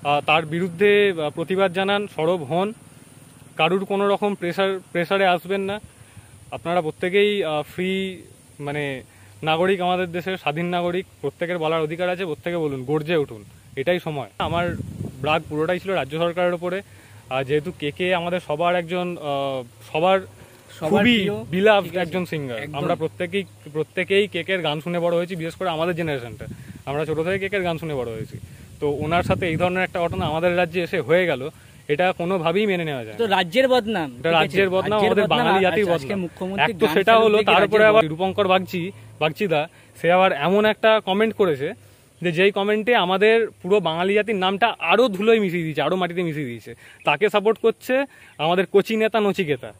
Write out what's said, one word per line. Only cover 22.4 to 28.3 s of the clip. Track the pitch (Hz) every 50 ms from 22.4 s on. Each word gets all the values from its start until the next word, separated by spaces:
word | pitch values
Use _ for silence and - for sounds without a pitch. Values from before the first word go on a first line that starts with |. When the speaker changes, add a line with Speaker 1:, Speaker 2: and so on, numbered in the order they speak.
| 143 135 120 113
Speaker 2:
একদম। | 139 151 151 139
Speaker 1:
আমরা | 147 156 175
প্রত্যেকেই, | 165 160 156 - - 180 175 170 202 190 - - - - 160 143
প্রত্যেকেই | 156 151 - _ - 180 175 196 196 208 196
কে | - 180 165
কের | 156 190 185
গান | 165 156 147 156
শুনে | 156 175 175 175
বড় | 165 170 175
হয়েছি, | 170 175 170 190
বিশেষ | 175 160 165 165
করে | - 190 185
আমাদের | 165 156 160 175 180
জেনারেশনটা, | 160 175 160 147 135 117 120 110 - 117 - - - - - - - -
আমরা | - 135 147 156
ছোট | 147 156 147
থেকে | 160 170 190 196
কে | 190 196
কের | 190 202 180
গান | 175 165 160
শুনে | - 160 151
বড় | 135 123 117 113
হয়েছি। | 110 110 -